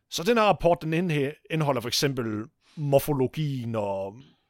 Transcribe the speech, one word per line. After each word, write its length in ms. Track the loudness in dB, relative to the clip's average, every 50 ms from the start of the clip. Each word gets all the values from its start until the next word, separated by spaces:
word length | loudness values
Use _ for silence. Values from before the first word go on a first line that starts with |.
| _ _
Så 140 | -8 -4 0
den 140 | 2 4 4
her 60 | 4
rapport, 380 | 2 2 2 2 2 2 2
den 120 | 0 -2 0
indhe-, 520 | 0 0 0 0 0 0 -2 -4 -8 _ -6
indeholder 300 | -2 0 0 2 0 0
for 60 | -2 -2
eksempel 580 | -2 0 0 0 0 -2 -4 -4 -4 -6 -8 -10 _ _ _ _ _
morfologien 1000 | -6 -2 4 4 4 4 4 0 0 0 0 0 -2 -4 -4 -4 -4 -4 -4 -4
og, 400 | -2 -2 -2 -2 -4 -4 -8 -10 -14 -20 -20 _ _ _ _